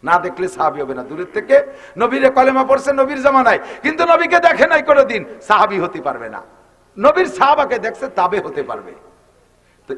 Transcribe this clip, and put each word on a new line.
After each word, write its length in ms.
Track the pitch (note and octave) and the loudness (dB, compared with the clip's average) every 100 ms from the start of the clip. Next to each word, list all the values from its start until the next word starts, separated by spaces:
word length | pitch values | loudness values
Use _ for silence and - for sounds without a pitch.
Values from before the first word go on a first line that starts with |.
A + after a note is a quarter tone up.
না 140 | D3 F3 | 2 0
দেখলে 300 | F3 F3 F#3 | 0 -6 -8
সাহাবী 340 | - D#3 D3 | -2 -2 -2
হবে 120 | C3+ | -8
না। 80 | B2+ | -8
দূরের 240 | - D#3 F3+ | -10 -12 -8
থেকে 320 | G#3 - C4+ C#4 - - - | -8 2 2 2 -10 -20 -4
নবীরে 320 | A#3 C4+ C4 | -2 2 2
কলেমা 340 | C4 C4 C4 | 4 2 2
পড়ছে 280 | C4 C4+ C4 | 2 0 0
নবীর 300 | C#4 C4+ C#4+ | 0 0 0
জামানায়, 360 | C4 C4+ A#3+ F#3+ - - | 2 2 2 0 -4 -8
কিন্তু 220 | C#4 D#4 | -6 -2
নবীকে 360 | E4+ E4 E4+ F4 | 2 2 4 4
দেখে 260 | E4+ D#4+ D#4 | 4 4 2
নাই 160 | D#4+ | 2
কোনোদিন, 420 | D4+ C#4 C4+ A3 - - | 2 4 4 0 -8 -16
সাহাবী 360 | - G#3 G#3+ G3 | 0 2 2 0
হতে 240 | F3 E3 | -6 -6
পারবে 260 | C#3 B2 A2+ | -8 -8 -10
না। 140 | G#2 - _ _ _ _ - | -14 -16 _ _ _ _ -2
নবীর 280 | A#3+ D#4+ F4+ | 0 2 -2
সাহাবাকে 520 | - C4+ D4 C#4+ A#3 | 0 2 2 0 -4
দেখছে, 300 | G3+ A3+ C4 | -6 -8 -10
তাবে 320 | C4+ F3+ G3 | -2 -2 -2
হতে 220 | - - | -6 -10
পারবে। 300 | C3 G#2+ F#2+ - - _ _ _ _ _ _ _ | -8 -10 -14 -20 -20 _ _ _ _ _ _ _
তো 60 | _ | _